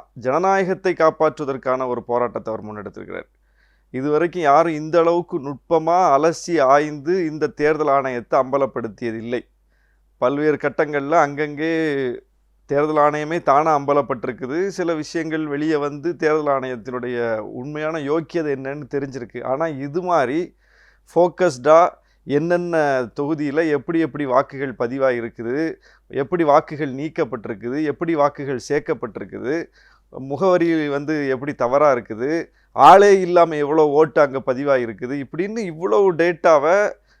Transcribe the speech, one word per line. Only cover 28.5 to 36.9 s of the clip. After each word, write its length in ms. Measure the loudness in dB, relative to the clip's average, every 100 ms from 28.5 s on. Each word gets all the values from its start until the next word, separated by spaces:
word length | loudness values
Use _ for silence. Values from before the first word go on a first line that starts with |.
| -6 -4
சேர்க்கப்பட்டிருக்குது, 960 | -4 -4 -6 -6 -10 -12 -10 -4 -4 -6 _ _ _ _
முகவரி 800 | -14 -10 0 2 4 4 2 0
வந்து 420 | -2 -2 -2 -2
எப்படி 240 | -2 -4
தவறா 400 | -2 0 4 4
இருக்குது, 520 | 2 -2 -6 -4 -4 -6 _ _
ஆளே 480 | 6 10 10 8 4
இல்லாம 360 | 4 2 2 0
எவ்வளோ 320 | 0 2 4
ஓட்டு 340 | 4 2 4
அங்க 200 | 2 0 -4
பதிவாயிருக்குது, 800 | -2 0 0 0 -6 -8 -8 -8
இப்படின்னு 300 | -6 -6 -6
இவ்வளவு 560 | -8 -6 0 2 2
டேட்டாவை 800 | 4 0 2 4 4 4 2 0